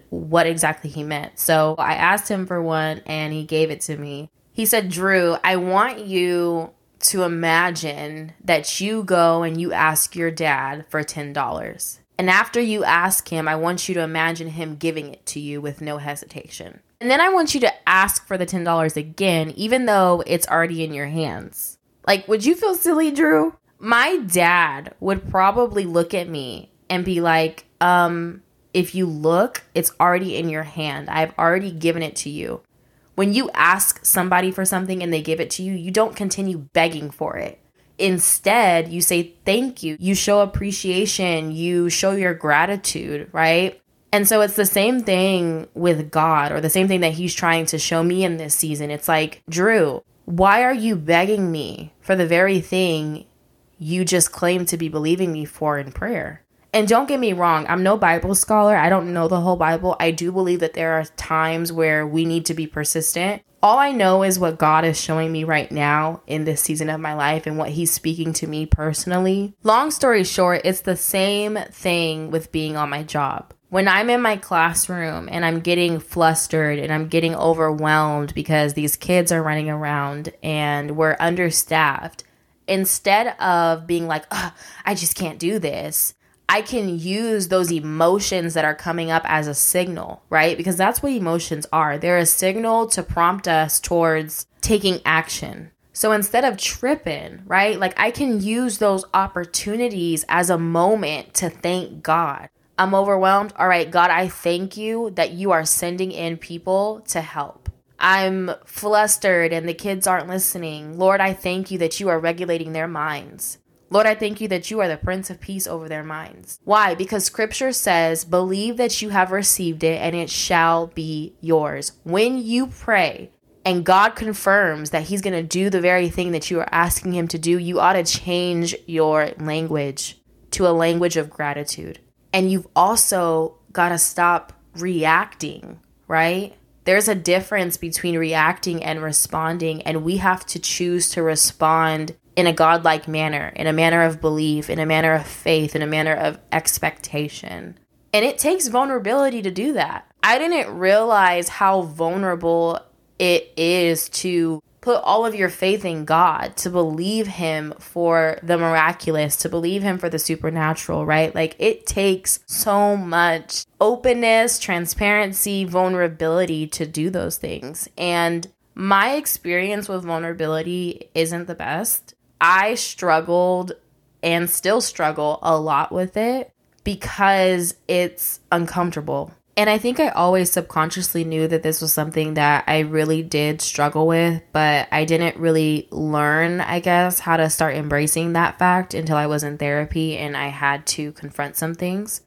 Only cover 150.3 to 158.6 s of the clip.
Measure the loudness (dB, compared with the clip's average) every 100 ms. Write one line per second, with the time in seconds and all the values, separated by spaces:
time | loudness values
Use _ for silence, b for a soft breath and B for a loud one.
150.3 | 2 2 -2 -2 0 4 4 4 4 4
151.3 | 2 -2 0 2 2 -2 -4 -4 -2 -2
152.3 | -2 0 2 0 -2 -8 _ _ -2 2
153.3 | 2 0 -2 2 2 2 0 -4 -6 -2
154.3 | 0 0 -2 -10 _ 0 0 2 2 2
155.3 | 0 -2 0 0 0 -2 -6 0 4 4
156.3 | 2 -4 -6 -2 0 0 0 -2 -2 -2
157.3 | -2 -2 -2 -6 -10 -10 -2 2 4 2
158.3 | 0 0 0